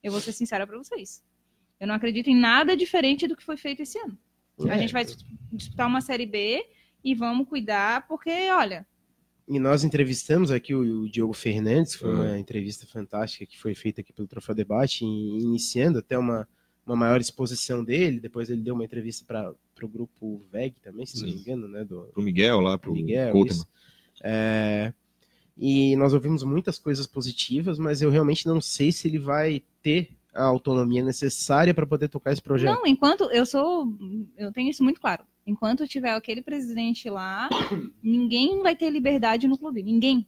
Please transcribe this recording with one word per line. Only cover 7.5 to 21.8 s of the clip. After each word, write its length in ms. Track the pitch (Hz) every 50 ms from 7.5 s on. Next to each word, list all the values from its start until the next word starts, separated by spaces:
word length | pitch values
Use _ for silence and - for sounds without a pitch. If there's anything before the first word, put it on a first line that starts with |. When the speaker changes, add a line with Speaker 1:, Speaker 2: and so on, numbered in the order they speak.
| 311 277 220 208 208 202 196 208 233 262 - _
Speaker 1:
porque, 220 | 320 311 - 330 330 349 370 381
olha 340 | 370 359 262 202 185 165 196 _ _ _ _ _ _ _ _ _ _ _ _ -
Speaker 2:
E 120 | 139 139
nós 240 | 131 135 143 147 139
entrevistamos 680 | 156 - 147 143 131 127 - - - 151 175 185 143
aqui 240 | 135 120 - - 139
o, 280 | 131 123 117 113 110 110
o 40 | 107
Diogo 240 | 104 117 113 - -
Fernandes, 600 | - - 120 104 107 107 107 117 151 165 156 -
foi 180 | - - - 90
Speaker 3:
Uhum. 100 | - -
Speaker 2:
uma 120 | - 101 101
entrevista 460 | 98 - - 107 98 101 104 - -
fantástica 600 | - _ 113 104 - - 104 110 110 - - 101
que 100 | - -
foi 180 | - - 110 104
feita 240 | - - 110 104 -
aqui 120 | 104 _ -
pelo 140 | - 107
Troféu 280 | 95 - 117 - - 117
Debate, 480 | 107 104 98 104 113 135 135 - - 120
in-, 340 | 110 107 107 107 107 104 110
iniciando 640 | 117 117 117 117 117 - - 123 135 170 165 120
até 180 | 107 _ 131 127
uma, 300 | 123 120 117 110 107 _ _ _ _ _ _ _ _
uma 120 | - 123
maior 240 | 120 117 117 120 123
exposição 640 | 120 - - - 131 123 123 117 - - 127 120 117
dele. 340 | 110 123 156 180 170 131 117
Depois 320 | 117 117 _ 120 117 113
ele 120 | 120 117 110
deu 120 | 120 123
uma 100 | 120 113
entrevista 400 | 110 - 120 107 113 113 - _
pra, 280 | _ 113 110 104 90 - _ _ _ _
pro 120 | _ -
grupo 560 | 110 107 113 120 120 _ _ 107 110 107 104 104 95
veg 240 | 92 107 123 131 123 _ _
também, 240 | 104 95 107 127
se 120 | 127 - 123
não 60 | 110
me 60 | 92 85
Speaker 3:
Sim. 60 | 95 98
Speaker 2:
engano, 260 | 113 131 123 110 101
né? 160 | 101 104